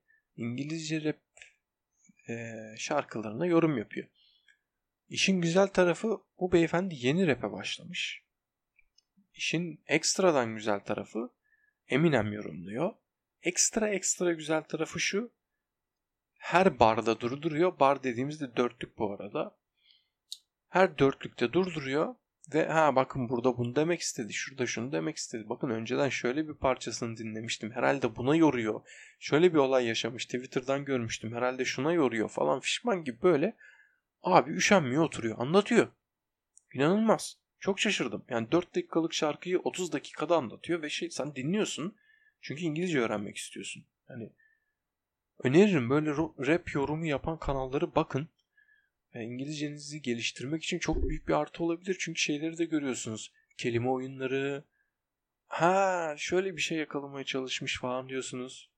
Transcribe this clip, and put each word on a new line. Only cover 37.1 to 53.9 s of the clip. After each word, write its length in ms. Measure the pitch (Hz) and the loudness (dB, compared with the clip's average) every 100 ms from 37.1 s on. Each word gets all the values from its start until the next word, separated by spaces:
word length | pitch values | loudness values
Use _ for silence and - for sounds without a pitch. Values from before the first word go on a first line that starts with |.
| 156 - - _ _ | 2 0 -14 _ _
Çok 200 | - 196 | -4 0
şaşırdım. 460 | 220 180 135 104 - | 0 0 -2 -6 -4
Yani 220 | 117 113 | -4 0
dört 240 | 170 - 180 | 0 0 -4
dakikalık 380 | 170 170 160 | -2 0 0
şarkıyı 460 | - 156 143 175 180 | 0 -2 -2 -2 -2
otuz 340 | - - 180 | -2 -4 -4
dakikada 420 | 190 - - 156 165 | -6 -6 -4 2 2
anlatıyor 460 | 113 95 - 170 | 0 -6 -6 -4
ve 80 | 147 | -4
şey, 200 | - 170 | -6 -6
sen 260 | - 139 143 | -6 -6 -4
dinliyorsun. 600 | 147 208 180 - 175 - _ _ _ _ | -2 0 -2 -4 -8 -10 _ _ _ _
Çünkü 220 | - 147 | -12 -6
İngilizce 360 | 170 151 180 147 | -4 -2 0 0
öğrenmek 380 | 113 104 98 - | 0 -2 -6 -10
istiyorsun. 480 | - - - - - _ - | -12 -12 -12 -14 -18 _ -16
Yani 220 | 127 107 _ _ _ _ _ _ _ _ _ _ - | -14 -14 _ _ _ _ _ _ _ _ _ _ -6
öneririm 460 | 123 156 208 160 117 | 2 6 6 4 2
böyle 200 | 147 151 | 2 2
ro-, 380 | 143 165 - 131 | 0 -2 -2 0
rap 260 | 175 - 147 | 0 0 -4
yorumu 300 | 139 156 165 | -2 -2 -2
yapan 340 | 135 160 160 | -2 -4 -4
kanalları 560 | - 139 131 143 165 151 | -4 -2 -2 -2 -2 -2
bakın. 340 | 160 135 165 _ _ _ _ _ _ _ _ | -2 -4 -8 _ _ _ _ _ _ _ _
E, 100 | 123 | -12
İngilizcenizi 800 | 113 123 139 151 147 147 143 151 | -10 -8 -8 -6 -6 -8 -12 -8
geliştirmek 600 | 127 117 113 - 127 160 | -4 -2 -4 -6 -6 -6
için 160 | - 170 | -4 -4
çok 300 | - 160 - | -2 0 0
büyük 180 | 156 - | 0 0
bir 60 | |
artı 300 | 151 151 - | 0 -2 -4
olabilir. 340 | 170 170 185 180 | -4 -2 -4 -6
Çünkü 220 | 165 160 | -4 -2
şeyleri 360 | - 147 160 165 | -2 -2 -4 -4
de 80 | 165 | -2
görüyorsunuz. 680 | 156 139 110 117 110 - _ _ - | -2 -2 -4 -6 -8 -12 _ _ -6
Kelime 320 | 123 117 | -2 0
oyunları. 720 | 123 | 0